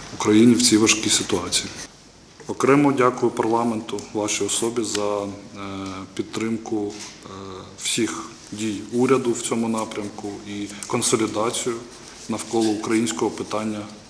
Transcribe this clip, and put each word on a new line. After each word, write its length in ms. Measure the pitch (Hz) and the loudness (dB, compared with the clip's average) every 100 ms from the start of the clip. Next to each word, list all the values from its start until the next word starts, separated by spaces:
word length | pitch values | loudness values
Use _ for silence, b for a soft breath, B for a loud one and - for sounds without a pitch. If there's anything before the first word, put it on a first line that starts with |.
| B - | B -2
Україні 380 | 107 107 120 | 6 8 10
в 80 | 117 | 8
цій 160 | - 107 | 6 6
важкій 320 | 110 107 110 | 6 4 2
ситуації. 600 | - 98 92 90 - 95 - - - - - - - - | 0 0 -2 0 -2 -2 -10 -14 -18 -20 -20 -20 -16 -10
Окремо 440 | 98 127 143 143 | 0 4 6 6
дякую 400 | 127 123 123 120 | 4 4 4 0
парламенту, 720 | 120 110 117 117 110 107 104 - | 2 0 2 0 -2 -6 -10 -6
вашій 300 | 107 104 - | -4 -2 -2
особі 400 | 101 - 117 120 | -2 -2 -2 -2
за, 340 | 104 104 104 104 | -2 -2 0 -2
е, 40 | 101 98 - 101 98 98 95 95 90 | -4 -8 -14 -14 -10 -8 -8 -10 -10
підтримку, 800 | - 101 - 113 110 - 107 101 - - - - | -8 -8 -4 -2 -4 -4 -4 -4 -6 -14 -16 -16
е, 40 | 98 98 95 95 95 | -14 -12 -12 -14 -8
всіх 440 | - - 104 82 82 - - | -4 0 0 -2 -10 -16 -14
дій 300 | 104 110 98 104 | -6 -4 -4 -4
уряду 380 | 120 131 131 117 | 2 4 4 4
в 100 | 113 | -2
цьому 280 | - 117 113 | -2 -2 0
напрямку 600 | 110 107 110 101 - 104 101 101 | 0 -2 -6 -8 -8 -10 -10 -10
і 200 | 101 101 B - | -8 -8 B -4
консолідацію 880 | 123 113 117 107 104 113 117 127 117 - B B B - | -2 2 2 0 0 -2 -2 -4 -4 -10 B B B -6
навколо 400 | 107 - 117 110 | -6 -2 2 2
українського 600 | 104 113 113 113 - 107 | 0 2 2 2 0 -2
питання 480 | - 95 107 110 107 104 - | -2 -4 -4 -4 -6 -8 -14